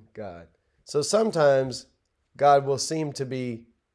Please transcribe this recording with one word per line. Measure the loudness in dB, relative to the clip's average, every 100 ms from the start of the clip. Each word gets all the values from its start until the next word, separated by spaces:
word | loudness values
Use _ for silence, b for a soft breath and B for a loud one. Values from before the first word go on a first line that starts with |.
| -18
God. | -16 -16 -16 -20 _ _ _ -6
So | -4
sometimes | 0 0 0 2 4 4 0 -8 -16 _ _ _ _ 2
God | 4 4 4
will | -2
seem | -2 -4 -4
to | -6 -6
be | -6 -6 -8 -14 _ _